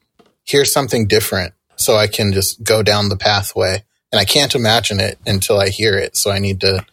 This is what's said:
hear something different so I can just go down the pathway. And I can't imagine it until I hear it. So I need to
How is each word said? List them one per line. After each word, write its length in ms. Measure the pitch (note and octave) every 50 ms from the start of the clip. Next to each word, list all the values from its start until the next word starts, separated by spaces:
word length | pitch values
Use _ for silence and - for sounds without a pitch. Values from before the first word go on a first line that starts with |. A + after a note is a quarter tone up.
| _ _ _ _ _ _ _ _ _
hear 200 | - - C#3+ C3+
something 420 | - - D3+ C3+ A#2 D3+ A#2+ A2 G2+
different 460 | G#2+ A2 - - G#2 G2 F2+ - - _ _ _ _ -
so 180 | - - A2+
I 120 | G#2+ G#2+ G#2
can 260 | - - A2 G2+ F#2
just 300 | F#2+ F#2 - - - A2+
go 200 | - A2 A2 G2+
down 240 | G#2 G#2 G#2 G#2 G2+
the 80 | G2+
pathway. 680 | F#2+ - G#2+ G#2 G2+ G2+ - - G#2+ G2 F#2 F#2 G2+ - _ _ _ _ _
And 80 | - G#2+
I 60 | G2
can't 280 | G2 - D3+ C#3+ B2 -
imagine 440 | C3 A2+ A2 A2+ A#2 G#2+ - G#2 F#2+
it 180 | G2 G2 - - -
until 320 | A#2 G2+ F#2+ - - G#2+ G2+
I 120 | G2 G2
hear 280 | G2 - A2 A2 G2 G2
it. 200 | F#2+ - - -
So 140 | - G#2
I 80 | G2 G2
need 200 | G2+ G2 F#2+ F#2
to 240 | - G2 F#2+ F2+ - -